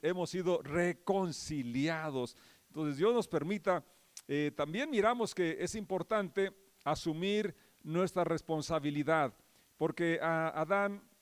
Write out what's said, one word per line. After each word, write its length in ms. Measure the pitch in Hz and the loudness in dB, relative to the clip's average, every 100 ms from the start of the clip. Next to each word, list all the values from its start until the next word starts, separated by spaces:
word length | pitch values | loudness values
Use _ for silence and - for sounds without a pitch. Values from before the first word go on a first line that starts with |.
hemos 280 | 156 185 170 | -2 0 -2
sido 320 | 185 180 175 | -2 0 0
reconciliados. 1700 | 143 165 175 170 - 196 180 - - 151 120 123 156 160 156 135 120 - - - _ | 0 0 0 0 0 0 0 -4 -6 -4 -2 0 0 -2 -2 -4 -4 -8 -20 -20 _
Entonces, 300 | 151 151 139 | -4 -4 2
Dios 160 | 208 | 2
nos 120 | 240 - | 2 0
permita, 560 | 160 151 208 196 175 - _ _ - - | -2 -2 0 0 0 -2 _ _ -18 -4
eh, 240 | 143 147 | -2 0
también 360 | - 147 196 302 | -2 -4 -2 0
miramos 440 | 226 214 247 208 | 2 2 2 -2
que 220 | - 165 151 | 0 -2 -2
es 160 | 135 | -4
importante 760 | 220 196 185 - 214 190 196 196 - _ _ | -6 -4 -4 0 -2 0 0 -2 -4 _ _
asumir 720 | 143 151 165 160 196 208 208 - - _ | -4 -2 -2 -2 0 2 0 -6 -20 _
nuestra 400 | 151 165 185 185 | -4 0 2 2
responsabilidad, 1120 | 160 160 - 156 143 160 143 147 143 160 135 - _ _ _ - | 0 0 -2 -2 0 0 0 0 2 4 2 -2 _ _ _ -2
porque 420 | 156 - 170 165 | -2 2 0 2
a-, 400 | 165 160 160 156 | 0 0 0 0
Adán 420 | 160 196 202 202 - _ | 0 2 0 -4 -14 _